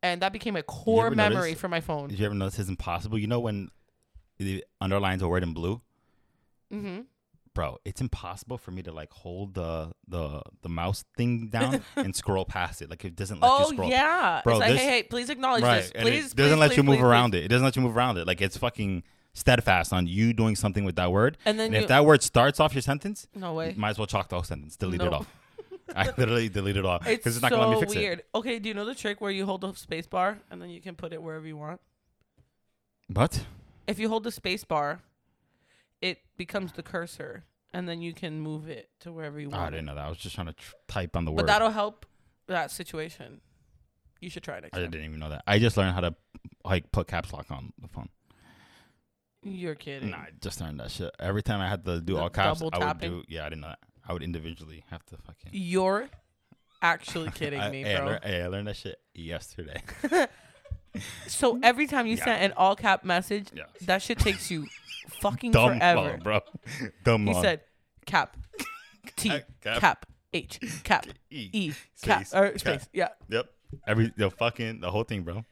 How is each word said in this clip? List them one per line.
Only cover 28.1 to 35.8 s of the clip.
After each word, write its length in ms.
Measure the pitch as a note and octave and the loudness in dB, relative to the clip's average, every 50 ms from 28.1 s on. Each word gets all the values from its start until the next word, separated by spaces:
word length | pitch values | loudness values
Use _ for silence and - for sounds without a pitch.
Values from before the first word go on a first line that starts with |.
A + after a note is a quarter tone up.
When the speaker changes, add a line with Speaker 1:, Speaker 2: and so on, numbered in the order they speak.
| E3+ F3 - _ _ | -4 -6 -10 _ _
Speaker 1:
Okay, 240 | G#3+ A3 B3+ B3 A3+ | -4 -4 -2 -6 -4
do 100 | G3+ A3 | -4 -6
you 40 | G#3+ | -6
know 120 | G3+ G#3 | -4 -6
the 100 | A3 C4 | -6 -8
trick 260 | - - G#3 G#3 - | -6 -6 -6 -6 -4
where 80 | G#3+ G3+ | -6 -6
you 140 | G3 F#3+ F#3+ | -4 -2 -2
hold 160 | G3 F#3+ F#3+ | -4 -4 -4
the 120 | F#3 F#3+ G3 | -6 -8 -10
space 340 | - - - - D#3+ E3 - | -10 -10 -8 -8 -8 -8 -4
bar 320 | - F#3 F3+ G3 G#3+ G3+ - _ | -2 0 0 0 0 -4 -14 _
and 100 | F#3 F3+ | -18 -16
then 100 | F3 F3 | -16 -16
you 100 | E3+ F3 | -16 -16
can 140 | E3+ F#3+ F3 | -16 -16 -14
put 180 | D#3+ - E3 E3 | -12 -12 -12 -10
it 80 | D#3+ | -10
wherever 240 | D#3+ E3 D#3 D#3+ D#3 | -10 -10 -12 -12 -12
you 120 | D#3+ D#3 D3+ | -14 -14 -12
want? 240 | D3 D3+ F3 F3+ _ _ _ _ _ _ _ _ _ _ _ _ _ _ _ _ _ _ _ _ _ _ _ _ _ _ | -12 -12 -14 -14 _ _ _ _ _ _ _ _ _ _ _ _ _ _ _ _ _ _ _ _ _ _ _ _ _ _
Speaker 2:
What? 380 | F#2+ F#2+ - - - - - - - - - - - - _ - | 2 2 2 2 2 -4 -8 -10 -16 -20 -20 -20 -20 -14 _ -6
Speaker 1:
If 120 | G#3 - | -4 -2
you 100 | A3 A3 | -2 -2
hold 140 | A3 A3+ G#3+ | -2 -2 -4
the 80 | A#3+ | -6
space 320 | - - _ G3 F3+ G#3 - | -10 -6 _ -4 -6 -6 -4
bar, 380 | _ E3 D3+ D3 C#3+ D#3 F3 _ _ _ _ _ _ _ _ _ _ _ _ _ _ _ _ | _ -2 -2 -2 -2 -6 -8 _ _ _ _ _ _ _ _ _ _ _ _ _ _ _ _